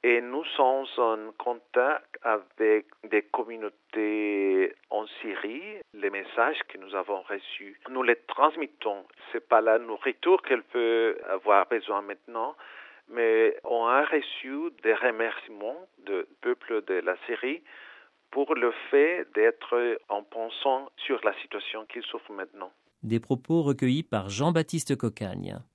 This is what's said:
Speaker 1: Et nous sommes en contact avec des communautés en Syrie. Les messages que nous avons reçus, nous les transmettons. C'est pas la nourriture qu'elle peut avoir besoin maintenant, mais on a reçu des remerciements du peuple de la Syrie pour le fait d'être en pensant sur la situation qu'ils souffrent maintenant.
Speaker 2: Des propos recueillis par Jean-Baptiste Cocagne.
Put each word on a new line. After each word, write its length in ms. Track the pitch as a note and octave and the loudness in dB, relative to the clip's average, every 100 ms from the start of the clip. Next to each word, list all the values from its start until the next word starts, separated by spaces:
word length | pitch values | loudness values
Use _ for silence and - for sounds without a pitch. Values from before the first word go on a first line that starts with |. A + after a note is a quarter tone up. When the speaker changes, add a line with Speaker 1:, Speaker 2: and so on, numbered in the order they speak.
Speaker 1:
Et 200 | A#2+ A#2+ | 4 2
nous 220 | A#2+ C3+ D#3+ - | 2 -6 -6 2
sommes 300 | C3 C3+ C3+ - | 2 2 -2 0
en 360 | A#2 A2 A2 - | 0 0 -6 -8
contact 800 | B2+ A#2 _ B2 C3 D3 - - | -6 -6 _ 2 2 0 -6 -8
avec 640 | A#2 G#2+ F#2+ _ A2 G#2+ - _ G#2+ | -2 -2 -4 _ 4 4 0 _ -2
des 100 | G#2 | -2
communautés 1500 | - - A#2 A2+ G#2+ _ _ A2+ G#2+ G#2+ G#2 G2+ G2 F#2+ F#2 - _ | 0 -4 -4 -6 -10 _ _ -2 0 0 0 2 2 4 2 -2 _
en 160 | G#2 G#2+ - | -6 -6 -12
Syrie. 640 | A2 F#2 G#2 B2+ G3 G#3+ - | -10 -8 -8 -8 -12 -14 -16
Les 160 | G#2 G2 | -6 -6
messages 520 | G2+ F#2+ - A#2+ D3+ - | -4 -6 0 2 0 -8
que 80 | F#2+ | -12
nous 160 | F#2+ | -8
avons 260 | G2 F#2 G2 - | -6 -4 -6 -4
reçus, 500 | G2 - - G2+ G2 - | -10 -10 -14 -14 -18 -8
nous 120 | C3 | 0
les 140 | B2 A#2 - | 2 2 0
transmettons. 760 | - D3+ D#3 D3 _ A2 G2+ - _ - | 2 2 2 -10 _ -4 -4 -10 _ -10
C'est 160 | A#2 _ | -10 _
pas 140 | A2+ | 4
la 180 | A2+ A2+ | 6 4
nourriture 600 | A#2 G#2+ C3+ - E3+ F#3 | 2 -4 -4 -2 2 2
qu'elle 220 | - A#2+ | 4 -2
peut 560 | - B2 A#2 A#2 A2+ - - | 0 0 2 4 2 0 -4
avoir 380 | F#2+ G#2 G2+ - | -2 6 6 6
besoin 320 | A#2 G2+ G2+ | -2 -2 -4
maintenant, 540 | G2+ G2+ - A#2 B2 D3+ - - - - _ | -4 -12 -10 -6 -6 -8 -18 -20 -20 -20 _
mais 440 | A#2+ A2+ A2+ A2+ - | 0 4 6 6 2
on 220 | - A#2 A#2 | -2 0 4
a 180 | C3 | 4
reçu 680 | D3 D3+ - - C3+ C#3 E3 - | 4 0 -2 -12 -8 -6 -8 -2
des 100 | A2 | 0
remerciements 920 | A2 B2+ A2 A2+ - - G#2+ G#2 D3+ F#3 _ G2 | 2 2 0 -2 -4 -12 -10 -8 -10 -16 _ -4
du 160 | F#2+ D#2+ _ | -4 -4 _
peuple 440 | A#2+ A#2+ - A2 G2 | -4 -4 -2 -4 -2
de 80 | F#2 | -2
la 120 | E2+ F2+ - | -2 -4 -6
Syrie 360 | A2+ C3 D#3+ - - - - _ _ _ | -6 -6 -8 -12 -20 -20 -20 _ _ _
pour 240 | C#3 C#3+ | -4 -2
le 160 | D#3 A#2+ - - | 0 0 -2 2
fait 380 | C#3+ D3+ F3 - | 4 4 2 -4
d'être 640 | - A2 A#2 - A#2+ A#2+ A2+ _ | 2 2 2 -2 0 0 -2 _
en 140 | G2+ | -8
pensant 680 | G#2 A#2 A2+ - C#3 C3 C#3 - | -6 -10 -8 -4 -2 -2 -4 -14
sur 160 | - A#2+ | -4 0
la 100 | G#2+ G2 | 0 -2
situation 420 | - G#2 - A2 G#2+ | -10 -10 -8 -12 -10
qu'ils 120 | A#2+ | -12
souffrent 280 | A2+ A2+ - | -10 -12 -12
maintenant. 380 | G2+ F#2+ G2+ F#2 _ _ _ | -12 -12 -12 -16 _ _ _
Speaker 2:
Des 160 | A2 A2+ | -2 -2
propos 440 | A2+ C3 - E3 | 0 -4 0 2
recueillis 420 | C#3+ C3+ B2+ C3+ | 2 2 2 0
par 240 | D#3+ G#2+ G2 | 0 -4 -4
Jean-Baptiste 680 | G2+ D3+ E3 D#3 E3 - C3+ | 0 2 2 0 -4 -2 -2
Cocagne. 640 | A#2 - G2 F#2 F#2 F#2+ - | -2 -4 -8 -8 -10 -10 -16